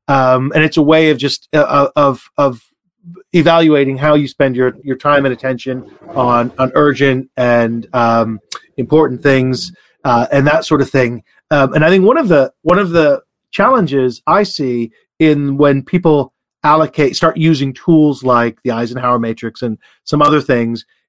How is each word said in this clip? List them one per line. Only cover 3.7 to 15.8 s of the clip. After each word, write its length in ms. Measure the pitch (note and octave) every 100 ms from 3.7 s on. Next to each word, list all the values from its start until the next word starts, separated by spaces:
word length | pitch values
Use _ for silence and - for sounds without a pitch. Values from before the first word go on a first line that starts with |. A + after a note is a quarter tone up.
| D3+ C3+ C3+
how 160 | D3+
you 140 | D3+ C#3
spend 280 | - C3+ B2
your, 220 | B2+ -
your 120 | C#3+ B2+
time 300 | D3 C#3+ C#3
and 80 |
attention 560 | A#2+ C3 B2 C3 B2+ - - -
on, 420 | C3+ B2 A#2+ A#2+ -
on 120 | C3 -
urgent 560 | D3 C3 C#3 C3 C3 -
and, 520 | B2 A#2+ A#2 A#2 A2+ B2
um, 440 | A#2 A#2 A2+ G#2+ - - _ -
important 460 | A#2 D#3 C#3+ B2+
things, 480 | C#3+ C3+ B2+ B2 - - _ _
uh, 240 | C3+ A#2+ A#2+
and 140 | C#3 C#3+
that 180 | D#3 -
sort 160 | D3
of 80 | C3+
thing. 340 | C#3 A#2+ A#2+ - _ -
Um, 240 | D3 C3+
and 100 | D3+
I 60 | D#3+
think 160 | F#3+ F#3+
one 120 | D4+
of 100 | A#3
the, 260 | D3+ C3 _
one 160 | D#3+ F3+
of 140 | F#3+
the 320 | E3+ D3+ C3+ _ _ _
challenges 680 | - G#3+ B3+ D#3+ C#3 B2+ A#2+ -
I 160 | F#3
see 480 | G3 - C3 A#2+ A2+ _ _ -
in 400 | D#3 D3 C#3+ C#3
when 260 | C#3+ C#3